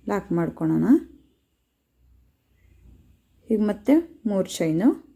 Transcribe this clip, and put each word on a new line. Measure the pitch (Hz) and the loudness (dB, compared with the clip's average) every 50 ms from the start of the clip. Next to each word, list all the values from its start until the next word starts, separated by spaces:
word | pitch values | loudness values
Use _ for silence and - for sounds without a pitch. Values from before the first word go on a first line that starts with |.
| _ - | _ -4
ಲಾಕ್ | 202 196 185 - 175 | -6 -6 -4 -4 -2
ಮಾಡ್ಕೊಳೋಣ. | 170 170 160 - - 160 160 160 160 160 196 269 339 - - - - _ _ _ _ _ _ _ _ _ _ _ _ _ _ _ _ _ _ _ _ _ _ _ _ _ _ _ _ _ _ _ _ _ - - - _ _ - _ _ _ _ _ _ - | -2 -2 -4 -4 -4 -2 0 0 0 4 4 4 2 2 -4 -20 -20 _ _ _ _ _ _ _ _ _ _ _ _ _ _ _ _ _ _ _ _ _ _ _ _ _ _ _ _ _ _ _ _ _ -20 -20 -20 _ _ -20 _ _ _ _ _ _ -4
ಈಗ | 226 208 214 208 | -2 0 0 -2
ಮತ್ತೆ | 202 208 - - 285 330 330 - - - _ 220 | -2 -4 0 2 2 2 0 -2 -16 -8 _ -2
ಮೂರು | 202 190 180 190 - | -2 -2 -2 -4 -4
ಚೈನು. | - 175 160 156 165 196 269 381 - - - - | -4 -2 -2 0 2 2 2 2 0 -8 -20 -20